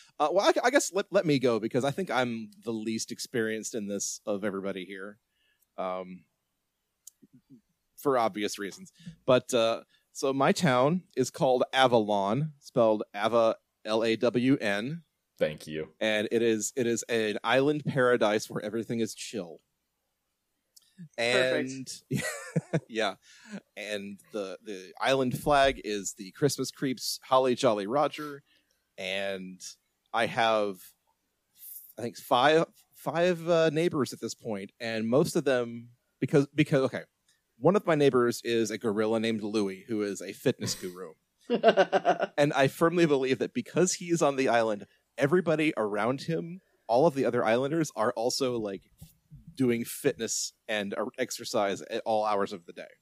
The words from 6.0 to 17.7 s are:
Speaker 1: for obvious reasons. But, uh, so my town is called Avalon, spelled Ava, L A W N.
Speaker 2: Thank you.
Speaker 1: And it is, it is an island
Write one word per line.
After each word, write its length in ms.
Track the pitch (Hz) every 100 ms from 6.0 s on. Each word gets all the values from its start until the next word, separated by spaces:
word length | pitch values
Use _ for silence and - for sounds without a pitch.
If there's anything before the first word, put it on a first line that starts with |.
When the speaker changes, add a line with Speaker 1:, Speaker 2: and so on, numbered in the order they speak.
| 92 90 _ _ _ _ _ _ _ _ - - _ 127 _ 120 _ _ _ -
Speaker 1:
for 220 | 147 127
obvious 400 | 113 98 104 -
reasons. 340 | 98 90 95 - - -
But, 300 | - 127 -
uh, 260 | 120 113 92 - _ _
so 220 | - 139
my 180 | 139 143
town 520 | 202 170 123 139 180 - -
is 140 | 127
called 340 | - 135 123 -
Avalon, 800 | 131 131 120 104 101 98 127 156 -
spelled 420 | - 127 113 107 - 101
Ava, 400 | 110 117 113 - _ _ 107
L 180 | 110
A 100 | 113 107
W 420 | 120 120 127 143
N. 440 | 107 101 123 170 - _ _ -
Speaker 2:
Thank 280 | 78 76 -
you. 220 | 76 78 -
Speaker 1:
And 260 | 110 107 107
it 120 | 117
is, 320 | 117 110 104 139
it 100 | 117
is 160 | 113
an 340 | - 117 107 101
island 420 | 113 131 139